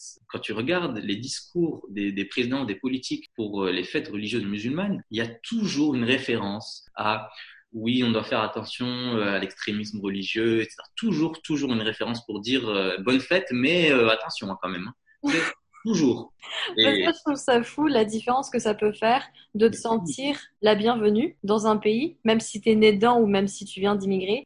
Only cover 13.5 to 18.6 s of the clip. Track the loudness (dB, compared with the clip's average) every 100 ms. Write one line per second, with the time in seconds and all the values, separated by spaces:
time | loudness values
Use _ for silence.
13.5 | 0 2 4 4 6 4 2 -2 -8 -8
14.5 | -6 -6 -6 -10 -14 _ _ -2 0 -2
15.5 | -8 _ -10 -2 2 2 2 -4 _ -12
16.5 | -8 -4 2 2 4 2 0 -2 -2 2
17.5 | 2 2 0 2 4 2 0 0 -2 0
18.5 | -2